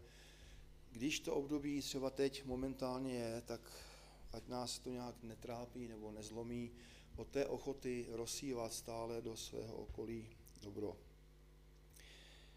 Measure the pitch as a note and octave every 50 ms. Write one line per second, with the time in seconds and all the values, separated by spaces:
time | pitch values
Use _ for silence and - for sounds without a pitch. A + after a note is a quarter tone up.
0 | - - - - - - - - - - - - - - - - - - - A2+
1 | A#2+ D#3 D3 - - E3 - D3 C#3 C#3 D3+ D3 C#3 D3 C#3+ C#3+ C3+ - - C#3
2 | C3 C3 C3 - C#3 C#3 C#3 - - B2+ B2+ B2+ C3+ C3+ C3 C3 C3+ B2+ B2+ B2+
3 | C3+ C3 B2 B2 A#2 A2+ A#2 A#2+ A#2+ - A#2 A2+ - - - - - - - -
4 | - - - - - - - A2+ - - B2+ B2 B2 A#2+ - - - B2+ B2+ B2
5 | B2 B2 A2+ - - A2+ A2 G#2+ - B2 A#2+ A#2 B2 A#2+ - B2+ A#2+ A2+ A2+ G#2+
6 | G#2+ G#2+ G#2+ G#2+ G#2+ G#2 G#2+ A2+ A#2 A#2+ A#2+ A#2+ A#2+ A#2 - - - - - -
7 | - - - - A2+ - - C#3 C#3 - B2+ B2 - C#3 C3 C3+ - B2+ B2 A#2+
8 | A#2 A#2+ A#2 A2 A#2 A2 - - D3 C#3 B2+ A#2 A#2 A2 - - - - A2+ A2+
9 | A2+ A#2 A#2 A#2 A#2+ A#2 A2+ A2 - - A#2 A#2 A2 A2+ A2 - A2 - - -
10 | A2+ A2 A#2 A2+ A2 A2 - - - - - - - G#2 G2+ G2+ G#2 F#2+ F2 -
11 | - - - - - - - - - - - - - - - - - - - -
12 | - - - - - - - - - - -